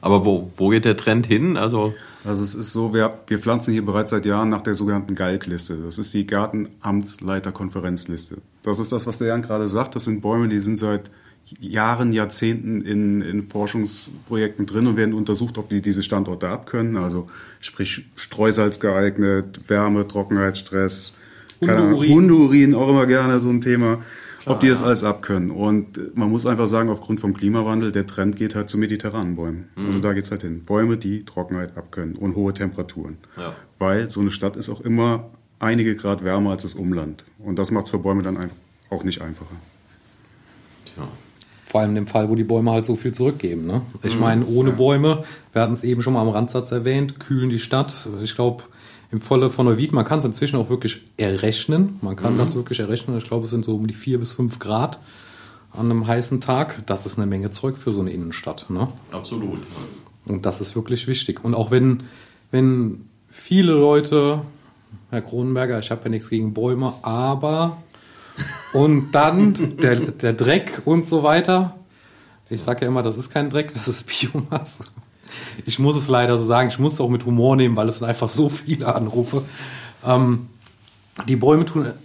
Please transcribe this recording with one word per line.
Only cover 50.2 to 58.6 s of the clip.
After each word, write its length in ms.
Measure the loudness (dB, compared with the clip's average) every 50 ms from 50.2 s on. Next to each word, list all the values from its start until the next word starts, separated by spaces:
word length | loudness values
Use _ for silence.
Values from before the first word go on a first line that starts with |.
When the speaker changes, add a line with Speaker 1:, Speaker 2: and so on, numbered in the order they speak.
| 0
Speaker 3:
inzwischen 320 | 0 -2 -2 -2 -2 0
auch 140 | -2 0 0
wirklich 320 | -2 -2 -2 -4 -6 -6 -14 -20 _
errechnen. 840 | -2 -2 0 0 0 0 0 0 -2 -2 0 2 2 2 2 0 -6
Man 140 | -6 -6 -6
kann 180 | -2 -2 0 2
Speaker 1:
Mhm. 40 | 2
Speaker 3:
das 160 | 2 2 0
wirklich 240 | -2 -4 -4 -4 -4
errechnen. 360 | -2 -2 -2 -4 -4 -4 -4 -4
Ich 60 | -4
glaub, 180 | -2 -4 -4 -2
es 60 | -2
sind 140 | -2 -2 -2
so 100 | 0 -2
um 100 | -2 -2 -4
die 60 | -4
vier 240 | -4 -4 -2 -2 -2
bis 140 | -2 -4 -4
fünf 240 | -2 -2 -2 -2 -6
Grad 400 | -6 -2 0 0 0 -2 -4 -10 -18 -20 -20 -20 -20 -20 -20 -20 -20 -20 -20 -20 -20 _ -8
an 140 | -4 -2 0
einem 160 | 0 0 0
heißen 340 | 0 0 0 0 -2 -2 -4
Tag. 440 | -2 -2 -2 -2 -2 -4 -6 -12 -6
Das 200 | -6 -6 -4 -4
ist 120 | -6 -4 -2
eine 80 | -2
Menge 240 | -2 -2 -2 -4 -4
Zeug 260 | -6 -4 -4 -4 -6 -4
für 140 | -4 -4 -2
so 80 | -2
eine 100 | -2 -4 -4
Innenstadt, 540 | -6 -8 -8 -8 -8 -8 -8 -10 -10